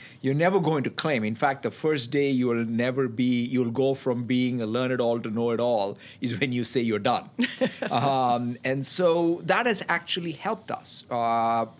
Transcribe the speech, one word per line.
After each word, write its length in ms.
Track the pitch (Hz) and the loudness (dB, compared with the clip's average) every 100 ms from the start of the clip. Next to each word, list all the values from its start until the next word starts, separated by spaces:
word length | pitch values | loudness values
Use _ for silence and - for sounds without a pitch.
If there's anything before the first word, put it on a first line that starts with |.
| - - | -20 -6
You're 140 | 131 | -2
never 260 | 143 170 190 | 2 4 4
going 240 | 160 156 | 2 0
to 60 | - | -2
claim. 340 | - 160 127 | -2 0 0
In 100 | 107 | -2
fact, 280 | 110 139 135 | 0 0 0
the 60 | 113 | -4
first 400 | - 156 151 120 | -2 -2 0 0
day 180 | 143 143 | 0 2
you 160 | 127 123 | 2 2
will 180 | 117 | 0
never 440 | 113 113 123 131 127 | 0 0 0 0 -2
be, 360 | 113 127 120 120 | 0 0 0 0
you'll 240 | 127 117 | 0 0
go 240 | 120 135 | 2 0
from 300 | 131 135 120 | 0 -2 -2
being 360 | 117 127 127 123 | 0 0 0 0
a 60 | 107 | -2
learn-it-all 540 | 120 127 127 117 117 | -2 0 0 2 0
to 100 | 113 | -2
know-it-all 680 | 110 117 113 120 110 98 - - - | -2 0 0 2 0 -2 -6 -14 -8
is 180 | 120 113 | -6 -2
when 140 | 139 | -2
you 100 | 123 | 0
say 180 | 113 131 | 0 0
you're 160 | 117 104 | 0 0
done. 300 | 123 107 - - 247 - | 0 0 -2 -4 -4 0
<laughs> 320 | 254 - - | -2 -2 -2
Um, 680 | 143 139 131 123 120 120 123 | 0 2 2 2 2 0 -4
and 220 | 131 139 131 | -2 -2 0
so 540 | - 180 170 170 170 | 2 2 4 2 0
that 220 | 170 190 240 | 2 2 2
has 160 | 202 - | 0 0
actually 440 | 170 - 185 170 | -2 -2 -6 -6
helped 380 | 143 196 220 - | -6 -6 -6 -6
us, 320 | - - - - | -8 -6 -10 -4
uh, 560 | 120 117 117 113 117 113 | -2 0 2 2 0 -2